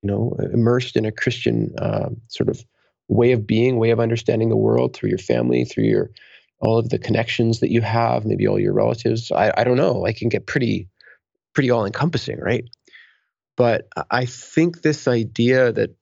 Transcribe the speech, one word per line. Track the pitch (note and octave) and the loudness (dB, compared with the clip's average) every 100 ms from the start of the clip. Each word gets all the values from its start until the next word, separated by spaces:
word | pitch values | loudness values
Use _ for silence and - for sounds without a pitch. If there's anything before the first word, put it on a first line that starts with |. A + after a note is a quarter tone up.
you | G2+ | -2
know, | G2+ A2+ - G2 | -2 -2 -4 -4
immersed | A#2+ A2+ B2 B2 A2+ | 0 2 2 0 -2
in | A2 | -2
a | |
Christian, | - - A2+ A#2+ - - - | -2 -4 0 0 0 -2 -4
uh, | - - G#2 A2+ - | -4 -2 -4 -8 -14
sort | - - | -2 -2
of | G#2+ - _ _ _ _ | -2 -10 _ _ _ _
way | G#2+ A#2+ | 4 4
of | B2 G#2 | 4 2
being, | A2+ B2 B2 | 2 2 2
way | A2+ | 2
of | A2+ | 2
understanding | A#2 A#2 - A#2 A2+ | 0 0 0 0 2
the | A2 | 2
world | A2 A#2 B2 - | 2 2 0 -2
through | G#2+ | -4
your | G2+ | -4
family, | - A#1+ A#1+ B1 B1 | 0 0 2 0 0
through | - A1 | 0 2
your, | G#1 G1+ - - - _ _ | 2 -2 -8 -20 -20 _ _
all | A2 A2+ | 0 2
of | A#2 | 0
the | - | -4
connections | - A2 A#2 - A#2 A2+ | -2 -2 -2 0 0 2
that | - | 0
you | A#2 | 0
have, | G#2 A2+ A#2 B2 A2 | 0 0 0 0 -2
maybe | G2+ G#2 | 0 0
all | G2+ | 0
your | G2+ | 0
relatives. | G2+ A2 A#2 A#2 A#2 A#2 | 0 0 0 -2 -4 -2
I, | - G#2+ - | 0 0 0
I | |
don't | A#2+ B2 | 0 2
know. | D#3+ A2 F#2 | 2 0 -2
I | |
can | A2 A2+ | -2 -2
get | G#2 - | -4 -2
pretty, | D3 A#2+ G#2 F#2+ _ - - _ _ _ - | -2 0 -2 -6 _ -20 -20 _ _ _ -2
pretty | C3+ | 2
all-encompassing, | A#2+ G2+ - D3+ D#3 - - | 2 0 -2 -2 -2 -6 -6
right? | - A#2 A#2+ _ _ - - _ _ _ _ - | -2 -4 -4 _ _ -20 -20 _ _ _ _ 0
But | B2 A2 - - | 2 2 -4 -10
I, | - | -4
I | A#2+ B2 | -4 -4
think | - - - E3+ E3+ | -10 -4 0 0 0
this | E3 D3+ - | -2 0 0
idea | A#2+ A2 - A#2+ C3 B2 | 0 -2 0 2 4 2
that | A2+ A2 _ | 0 -4 _